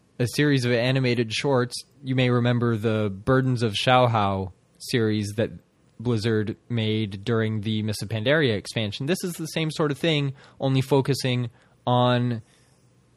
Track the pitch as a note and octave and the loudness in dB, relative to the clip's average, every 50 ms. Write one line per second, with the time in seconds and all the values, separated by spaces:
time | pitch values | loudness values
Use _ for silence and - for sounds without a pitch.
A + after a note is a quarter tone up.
0 | _ _ _ - B2 A2 - D3 D3 D3 C#3 C3 A#2+ B2 B2 A2+ A#2+ B2+ C3 C3+ | _ _ _ -4 -4 -2 0 0 2 2 2 2 2 2 0 2 2 2 0 2
1 | C3 B2 A#2+ A#2+ A#2 A2 A2+ - - C#3+ C3+ B2 B2 B2 - - - _ _ - | 2 0 0 0 -2 -2 -4 -4 -2 0 2 2 0 -2 -4 -12 -14 _ _ -12
2 | C#3 C3 C3 C3 B2+ B2 B2 B2 A#2+ B2 A#2+ A#2 A#2+ A#2 A#2 G#2 A2 A2+ A2 G#2+ | -6 -2 0 2 2 4 4 2 2 2 2 2 2 0 0 0 0 0 0 0
3 | G#2 G2+ F#2+ G2 - C3+ C3 C3 C3 C3 B2+ A2 A#2+ A2 G2+ - - C3 B2+ B2+ | 0 -2 -4 -4 0 2 2 4 4 2 0 0 0 -2 -2 0 2 4 4 6
4 | B2+ A#2+ A#2 A2 G2+ G2 G2 F#2+ F#2+ F#2+ - _ _ _ _ - - - - A#2+ | 4 4 2 2 0 0 -2 -2 -6 -8 -10 _ _ _ _ -18 -8 -2 0 0
5 | A2 A2 G#2+ G#2+ G#2 G2+ G#2 A2+ G#2+ - E2+ F2 _ _ _ _ _ _ _ - | 2 2 0 0 -2 -4 -2 -2 -4 -4 -4 -12 _ _ _ _ _ _ _ -6
6 | A2 B2 A#2 A2 G2+ A#2 A2 G#2+ G#2 G#2 - - _ - A#2+ A2+ G#2+ G#2+ G#2+ A2 | -2 -2 0 0 2 2 2 2 0 -2 -6 -10 _ -6 -4 -2 0 0 0 0
7 | A2 G2 G2+ G2 G2+ B2 A#2 A2 A2 A2 A2 G#2+ G2 A2 A2 G#2+ G#2+ G#2+ G2+ - | -2 -4 -6 -8 -4 -2 0 0 0 0 -2 -2 -2 -2 -2 -2 -2 -2 -4 -4
8 | A2+ G2 A2+ A2 G#2+ C3 D3 E3 D3 A#2+ G#2 F#2 - - - A#2 A2 G2+ - - | -6 -6 -4 -2 0 2 2 4 2 2 0 -2 -4 -6 -4 -4 -4 -4 -6 -6
9 | C3+ D3 F#3 - - F3+ E3 - D#3+ D#3 - E3+ D#3+ D#3 - - D#3 D3 C#3 - | -4 -4 -2 -2 -4 -6 -6 -6 -8 -6 -4 -4 -4 -4 -2 -2 -2 -2 -2 -2
10 | - E3 D#3 D3 C#3+ C3+ C3 - - - - - C#3 C3+ C3+ C3 B2+ - D3 C3+ | 0 0 0 0 0 -2 -6 -8 -16 -20 -10 -4 -2 0 2 2 2 2 2 2
11 | B2+ C#3+ B2+ - - B2+ B2 B2 A#2+ A#2 - _ _ _ _ _ - B2 B2 B2 | 2 2 -2 -2 -2 -2 -2 -2 -4 -6 -10 _ _ _ _ _ -2 2 2 4
12 | B2 B2 B2 B2 B2 B2 A#2+ G#2+ - _ _ _ _ _ _ _ _ _ _ _ | 4 4 2 2 0 -2 -4 -6 -10 _ _ _ _ _ _ _ _ _ _ _
13 | _ _ _ | _ _ _